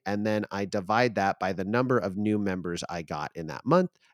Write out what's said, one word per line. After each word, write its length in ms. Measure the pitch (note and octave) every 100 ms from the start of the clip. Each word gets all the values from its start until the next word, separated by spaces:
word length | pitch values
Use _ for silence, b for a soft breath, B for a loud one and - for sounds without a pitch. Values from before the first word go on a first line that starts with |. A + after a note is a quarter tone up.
and 220 | - G#2 G#2+
then 180 | G#2+ G#2
I 160 | G2 G2+
divide 480 | G#2 F#2 G#2+ B2
that 260 | G2+ G2 -
by 140 | F#2
the 100 | F#2
number 320 | F#2+ A#2 B2+ B2
of 220 | F#2+ F#2+
new 200 | G#2 G#2+
members 460 | G2+ F#2 F2 F2 -
I 140 | E2+
got 300 | D#2+ D#2 D2+
in 120 | - D#2+
that 180 | -
month, 280 | A#2 E3+ F#3 b b